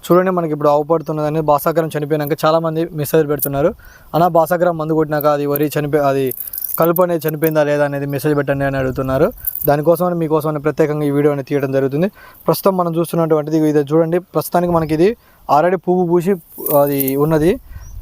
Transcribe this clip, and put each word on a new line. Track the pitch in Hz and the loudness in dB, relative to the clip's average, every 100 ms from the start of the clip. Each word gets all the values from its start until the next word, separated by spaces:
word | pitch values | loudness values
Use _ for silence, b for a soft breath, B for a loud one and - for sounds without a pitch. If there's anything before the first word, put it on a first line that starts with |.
| - | 2
చూడండి, | 175 185 | 2 2
మనకి | 180 165 | 0 -2
ఇప్పుడు | 147 147 | 0 2
ఆవు | 147 | 2
పడుతున్నదని | 151 165 151 156 151 156 | 2 -2 -2 -4 -2 -2
బాసాగ్రామ్ | 151 147 170 160 160 147 | 2 2 2 -2 -2 -4
చనిపోయినాక | 147 151 143 160 156 | -2 -2 -2 -2 0
చాలామంది | 165 165 160 170 | 0 0 -4 -4
మెసేజ్ | 156 143 160 147 | -4 0 2 2
పెడుతున్నారు, | 143 143 139 170 - B B B | -2 -2 0 -2 -2 B B B
"అన్నా, | 156 175 | 0 2
బాసాగ్రామ్ | 165 160 175 175 160 | 4 2 2 0 -2
మందు | 156 | -2
కొట్టినాక | 156 151 151 147 | 0 0 0 0
అది | 147 143 | 0 0
వరి | 143 151 147 | -2 -2 -2
చనిపో-, | 147 151 | -2 0
అది | 139 139 131 - B B B - | 0 0 -2 -4 B B B 0
కలుపు | 165 170 | 0 2
అనేది | 180 170 156 | 0 0 -4
చనిపోయిందా | 151 160 151 | -2 0 0
లేదా | 147 147 143 | 0 0 0
అనేది | 143 139 | -2 -4
మెసేజ్ | 135 151 143 | -2 -2 0
పెట్టండి" | 139 139 139 | 0 -2 -2
అని | 135 | -2
అడుగుతున్నారు. | 131 127 131 135 185 - B B 147 | -4 -4 -2 0 0 -2 B B 0
దానికోసమని, | 147 151 165 180 170 | 2 2 2 2 -2
మీకోసమని | 160 156 156 151 | 0 0 -2 -4
ప్రత్యేకంగా | 147 143 151 151 147 | -2 0 0 0 0
ఈ | |
వీడియో | 143 147 | 2 2
అనేది | 143 131 | 0 -2
తీయడం | 143 135 | -2 0
జరుగుతుంది. | 135 135 143 196 - B B - | 0 0 0 -2 -4 B B -2
ప్రస్తుతం | 160 202 185 | 0 2 0
మనం | 175 160 | -2 -2
చూస్తున్నటువంటిది | 165 170 160 156 147 160 156 | -2 0 0 0 0 0 2
ఇది | 151 | 2
చూడండి, | 143 160 160 180 | 2 2 2 0
ప్రస్తుతానికి | 180 160 - 175 175 | -2 -4 0 0 2
మనకి | 170 156 | 0 0
ఇది | 156 190 240 b b b 143 | 2 2 0 b b b 2
already | 175 185 | 2 0
పువ్వు | - 180 175 | 0 0 2
పూసి | 175 170 190 - - - 147 | 0 0 -2 -6 -8 0 2
అది | 143 139 135 139 | 2 0 -2 0
ఉన్నది. | 151 160 160 254 - B B B | 2 2 2 0 -6 B B B